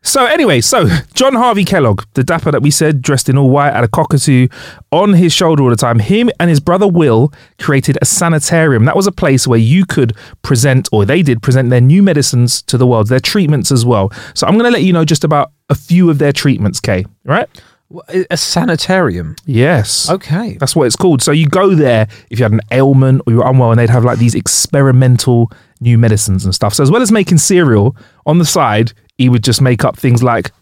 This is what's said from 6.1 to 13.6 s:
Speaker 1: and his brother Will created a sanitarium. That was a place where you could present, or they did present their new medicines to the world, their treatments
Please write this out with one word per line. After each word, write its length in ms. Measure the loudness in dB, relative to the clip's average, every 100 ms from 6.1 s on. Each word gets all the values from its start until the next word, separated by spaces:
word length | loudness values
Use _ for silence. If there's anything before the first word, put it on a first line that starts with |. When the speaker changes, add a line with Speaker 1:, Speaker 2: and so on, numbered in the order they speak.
| 0 0 -2
Speaker 1:
and 100 | 0
his 120 | 0
brother 260 | 0 0 0
Will 460 | 2 2 2 0 -4 _ _
created 400 | -2 -2 -2 -2
a 40 |
sanitarium. 800 | -2 -2 -2 -2 0 0 2 2
That 100 | 2
was 140 | 0 -2
a 40 |
place 360 | -2 0 0 0
where 100 | 0
you 260 | 2 0
could 300 | 0 -2 -2 -4 -16 -18
present, 460 | -4 0 2 0 0
or 120 | -2
they 180 | 0 0
did 200 | 0 0
present 280 | 0 0 2
their 100 | 2
new 240 | 4 4
medicines 580 | 2 2 0 0 -2 -4
to 140 | -4 0
the 80 | 2
world, 220 | 2 0
their 100 | -2
treatments 540 | -2 -2 0 -2